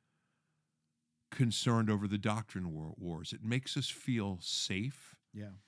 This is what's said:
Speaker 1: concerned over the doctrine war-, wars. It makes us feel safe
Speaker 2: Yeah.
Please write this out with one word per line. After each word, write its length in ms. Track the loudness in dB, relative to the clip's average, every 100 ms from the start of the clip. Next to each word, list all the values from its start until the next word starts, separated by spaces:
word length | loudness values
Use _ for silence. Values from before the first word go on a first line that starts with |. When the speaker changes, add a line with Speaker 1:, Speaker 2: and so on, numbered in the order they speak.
| _ _ _ _ _ _ _ _ _ _ _ _ -6
Speaker 1:
concerned 580 | 2 2 4 4 6 6
over 180 | 4 4
the 100 | 2
doctrine 540 | 2 0 -2 -6 -4
war-, 200 | -4 -8 -8
wars. 360 | -6 -6 -6
It 100 | -6
makes 340 | -2 -2 -2 -4
us 120 | -4
feel 480 | -4 -2 0 0 -2
safe 760 | -4 -2 0 0 -2 -6 -16 -20 _
Speaker 2:
Yeah. 180 | -12 -12 -14